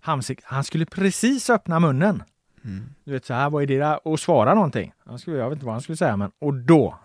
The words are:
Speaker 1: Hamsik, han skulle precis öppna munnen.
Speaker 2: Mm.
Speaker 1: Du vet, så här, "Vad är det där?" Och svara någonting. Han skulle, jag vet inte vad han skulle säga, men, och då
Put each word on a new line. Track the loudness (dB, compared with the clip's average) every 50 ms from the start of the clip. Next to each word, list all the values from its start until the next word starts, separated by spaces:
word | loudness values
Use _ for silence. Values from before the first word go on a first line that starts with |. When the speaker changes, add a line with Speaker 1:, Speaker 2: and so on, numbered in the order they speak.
Speaker 1:
Hamsik, | _ -4 -4 -4 -4 -6 -8 -10 _
han | -8 -6 -6 -6
skulle | -4 -2 -4 -4
precis | -4 -4 -2 -2 0 0 0 0 0 0 0 0 0
öppna | 0 0 _ -2 0 2
munnen. | 2 2 2 2 2 0 0 -2 -6 _ _ _ _ _ _ _ _
Speaker 2:
Mm. | -12 -10 -10 -12 -14 -18 _ _
Speaker 1:
Du | -8
vet, | -8 -8 -6
så | -6 -2
här, | -2 -2 0
"Vad | 0 0 0
är | 0
det | 0 0
där?" | 0 0 -2 -2 _ -4
Och | -4 -4
svara | 0 2 4 4 6 6 6
någonting. | 4 4 2 0 -4 -6 -6 -10 _ _
Han | -18 -18 -14
skulle, | -10 -8 -4 -4
jag | -4 -4
vet | -4
inte | -6 -8
vad | -8 -8
han | -8
skulle | -8 -8 -4 -2
säga, | 0 0 0 0
men, | -4 -6 _ _
och | -4 -4 -4
då | -4 4 6 6 6 6 2 -2 -8 _